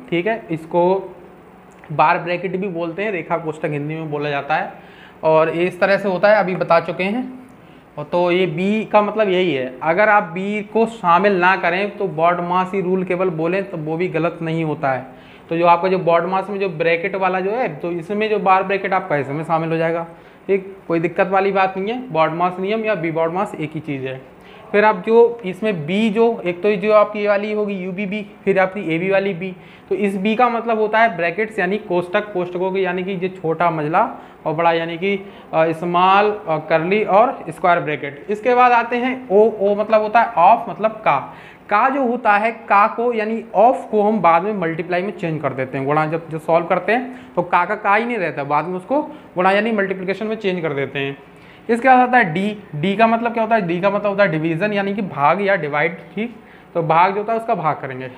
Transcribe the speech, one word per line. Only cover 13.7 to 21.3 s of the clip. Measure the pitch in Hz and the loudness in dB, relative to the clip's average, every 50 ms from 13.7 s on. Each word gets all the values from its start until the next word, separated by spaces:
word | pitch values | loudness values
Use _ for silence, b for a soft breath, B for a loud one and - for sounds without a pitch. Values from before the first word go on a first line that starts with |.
तो | - | -8
वो | 165 151 156 160 | -8 -6 -4 -4
भी | 165 185 185 | -2 -2 -2
गलत | 151 156 160 170 165 - | 0 0 0 -2 -2 -4
नहीं | 160 160 160 165 160 | -6 -4 -2 -2 -2
होता | 156 147 151 147 135 | -2 -4 -2 -2 -2
है। | 131 127 127 - B B B B B B B - | -2 -2 -6 -10 B B B B B B B -6
तो | 165 | -2
जो | 165 170 | 2 4
आपका | 175 170 170 185 | 4 4 4 4
जो | 190 190 180 | 2 0 2
BODMAS | 160 170 165 170 170 185 190 190 185 196 | 2 2 2 2 2 0 -2 -2 -2 -4
में | 202 196 | -4 -4
जो | 196 190 | -4 -4
bracket | 165 156 165 165 170 170 170 196 196 | -2 -2 0 0 0 0 -2 -4 -2
वाला | 190 190 185 185 185 | -2 0 0 0 0
जो | 180 196 | -2 -2
है, | 214 254 254 190 151 | -2 -2 -2 -4 -4
तो | 147 - 175 | -6 -6 -6
इसमें | 175 170 160 - 208 208 214 214 | -6 -6 -6 -6 -4 -2 0 0
जो | 214 202 | 0 0
bar | 180 190 190 190 196 | 2 4 4 4 2
bracket | 185 202 190 202 190 190 | 0 -2 -2 -2 -2 -2
आपका | 185 185 - 151 | -2 0 0 -2
इसमें | 143 135 131 139 156 160 | -2 -2 -4 -6 -6 -2
शामिल | 170 170 160 165 160 | -2 -2 -2 0 -2
हो | 165 | -2
जाएगा, | 160 165 165 165 170 165 165 B B B B B B - | 0 0 -2 -2 -4 -6 -8 B B B B B B -2
ठीक, | - 196 196 185 - - - - | -2 -2 -2 -2 -8 -16 -12 -6
कोई | - 165 170 | -2 -2 0
दिक्कत | 165 170 170 208 190 | 0 -2 0 -2 -2
वाली | 185 | 0